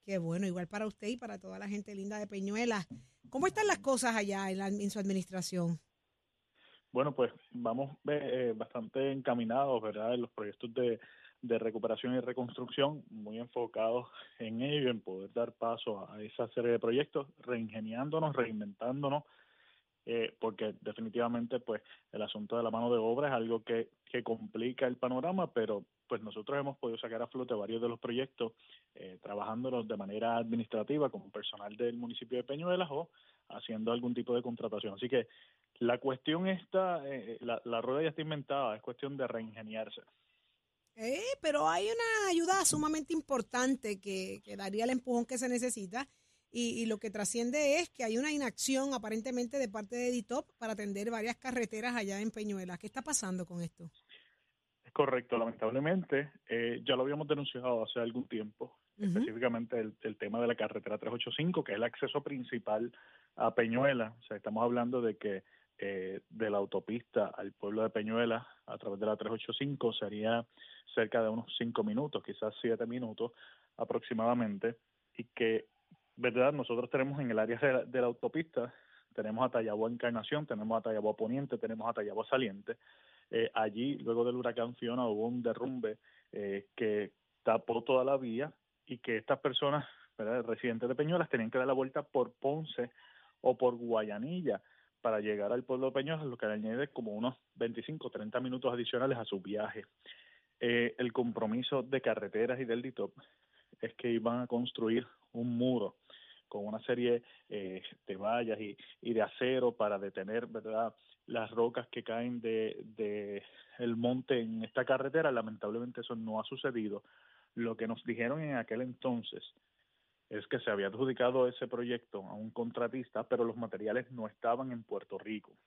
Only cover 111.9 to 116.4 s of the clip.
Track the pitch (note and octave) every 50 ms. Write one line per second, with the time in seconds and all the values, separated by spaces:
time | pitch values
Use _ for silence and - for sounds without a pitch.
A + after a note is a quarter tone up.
111.9 | - B2 A#2 - A2+ A#2 A#2 B2 B2 A#2+ A2+ A2+ A2+ A2 A2 A2+ - - - A2
112.9 | A2 G#2+ A2 G#2 G#2 G#2+ G#2 G2+ G2+ G2+ - - - - - - - - B2 A#2+
113.9 | A#2 A2+ A#2 A#2+ B2+ C3 B2+ - C#3 B2 A#2 A2+ A2+ A2+ A2+ G#2+ _ C3+ B2+ -
114.9 | C3+ C3 C3 C#3 C3+ D#3+ D#3+ D3+ C3 A#2+ A2 A2 G#2+ G#2 - G#2 G#2+ A#2 A#2+ B2
115.9 | A#2+ - A#2 - B2 A2+ A2 A2 A2 A2